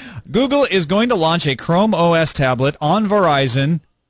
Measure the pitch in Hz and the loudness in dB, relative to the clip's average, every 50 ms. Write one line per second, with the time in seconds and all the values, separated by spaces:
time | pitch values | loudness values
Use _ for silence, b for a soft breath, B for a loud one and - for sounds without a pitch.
0 | B B B B B - 135 220 269 254 277 285 262 170 185 190 165 143 185 208 | B B B B B -4 -2 0 0 2 2 0 0 0 0 -2 -2 0 0 0
1 | 233 247 240 185 160 160 170 170 - 147 131 - - - 170 180 214 220 196 165 | 0 0 0 0 0 0 0 0 -2 -2 -4 -4 -2 -2 0 2 2 2 2 2
2 | 170 170 170 165 160 - - - 139 127 127 120 131 143 - - 147 147 180 214 | 2 2 2 2 0 0 -2 0 0 0 0 0 0 -2 -2 -2 -2 0 0 0
3 | 220 190 208 208 185 160 143 139 139 127 117 139 139 147 170 156 - _ _ _ | 0 2 2 2 2 2 2 2 0 0 0 0 0 0 0 -2 -4 _ _ _
4 | _ _ | _ _